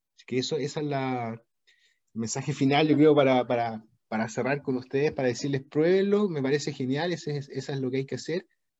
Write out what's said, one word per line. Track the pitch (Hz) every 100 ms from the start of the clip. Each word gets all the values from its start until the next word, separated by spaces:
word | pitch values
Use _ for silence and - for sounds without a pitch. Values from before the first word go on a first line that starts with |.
| _ _
Así | -
que | 127
eso, | 127 156
esa | 139 160
es | 151
la, | 139 131 127 117 117 _ _ _ _ _ _ _
el | 110
mensaje | 113 - 135
final, | 139 135 143 156
yo | 139
creo, | 151
para, | 147 135 127 120
para, | 123 117 110 - _ _
para | 110 113
cerrar | - 123 139
con | 135 127
ustedes, | 117 139 151
para | 156 131
decirles, | 120 143 139
"Pruébenlo", | 135 147 160 190 196 202 208
me | 156
parece | 131 147 -
genial, | - 127 139 170
ese | 165 - 147
es, | 139
esa | - 131
es | 143
lo | 131
que | 131
hay | 135
que | 131
hacer. | - 165 - _ _ _